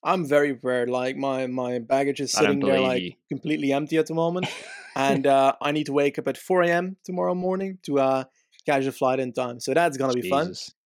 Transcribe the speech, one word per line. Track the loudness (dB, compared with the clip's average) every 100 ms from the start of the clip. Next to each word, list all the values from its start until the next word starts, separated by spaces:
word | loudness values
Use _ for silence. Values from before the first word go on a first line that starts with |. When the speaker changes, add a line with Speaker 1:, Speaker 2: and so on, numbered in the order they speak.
Speaker 1:
I'm | 0 0 4
very | 4 4
prepared. | 0 -2 0 0
Like, | 0 -2 -2
my, | -4 -2 -4
my | -4 -4 -4
baggage | 0 0 2 -2
is | -2 2
Speaker 2:
I |
don't | 2
Speaker 1:
sitting | 2 2
there, | 2
Speaker 2:
believe | 2
Speaker 1:
like, | 0
Speaker 2:
you. | -4 -12 _
Speaker 1:
completely | -8 -4 -2 0
empty | 0 0 0
at | 0
the | 0
moment. | 0 -2 -6
Speaker 2:
<laughs> | -8 -16 -18 -12
Speaker 1:
And, | -2 0 2 4
uh, | 6 4 2
I | -2
need | -2 0
to |
wake | 2 2 0
up | -6
at | -6
four | 0 2
A | 4
M | 2 0 -8 -10
tomorrow | -4 -2
morning | -2 -2 -2 -4 -8
to, | -2 2
uh, | 2 2 -4 _ _ _ 0
catch | 0 0
a |
flight | 0 0 0
in | -2
time. | -4 -6 -6
So | -2
that's | 2 2 0
gonna | -2
be | 0 0
fun. | 0 -2
Speaker 2:
Jesus. | -6 -14 _